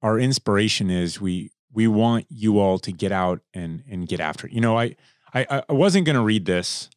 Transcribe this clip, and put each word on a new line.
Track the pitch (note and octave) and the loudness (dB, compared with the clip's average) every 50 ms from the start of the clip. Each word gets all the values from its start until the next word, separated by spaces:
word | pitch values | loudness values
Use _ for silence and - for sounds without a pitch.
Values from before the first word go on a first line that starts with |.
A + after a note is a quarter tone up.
our | - G#2+ A2 A2+ | -2 0 0 2
inspiration | B2 C3 C3+ - - A2 G2+ G2 G#2+ G#2+ - - G2+ F#2 | 2 0 0 -2 0 0 2 2 2 2 0 -2 -2 -2
is | F#2 F2+ F2 E2+ - - | 0 0 -2 -2 -4 -6
we, | G2 F#2 F2+ F2 D2+ - _ _ _ _ | -6 -4 -4 -4 -8 -12 _ _ _ _
we | - A2 A2+ A2+ | 0 2 2 4
want | G#2+ G#2 A2+ A#2 A#2 A2+ - - | 4 4 4 4 2 0 -2 -6
you | - A2 G#2+ A2 G2+ G#2 | -10 -2 0 2 4 4
all | G2 F#2+ F#2+ F#2 | 4 2 2 0
to | - - | -2 -8
get | F#2 - G2+ G2 | -6 -4 -4 -2
out | G2 F#2 F#2 F2+ F2+ E2 _ _ | -2 0 0 -2 -2 -4 _ _
and, | - F#2 E2+ E2 D#2+ D#2+ - C3+ | -12 -10 -10 -8 -10 -10 -12 -12
and | G2+ F2+ F2 | -10 -8 -6
get | D#2+ F2+ E2 | -6 -4 -4
after | F2 D#2 D2+ - - | -4 -4 -6 -8 -10
it. | - | -6
You | - A#2 | -2 0
know, | A#2 A#2 A2+ A#2 | 2 2 2 2
I, | A#2 A2+ - _ _ _ _ _ _ _ - | 0 -2 -6 _ _ _ _ _ _ _ -4
I, | B2+ C3 - C#3 C#3 - - | -4 -2 -2 -4 -6 -2 -2
I | |
wasn't | C#3+ C3+ F3 G3+ F3 G3 F3 | 2 4 4 4 4 2 2
gonna | D#3+ D3 B2 | 4 2 2
read | A2 G#2+ G#2+ G#2+ F2 | 4 2 2 0 0
this. | G2 F2+ F2+ F2 - - - - - _ | 0 -2 0 -2 -4 -8 -10 -12 -16 _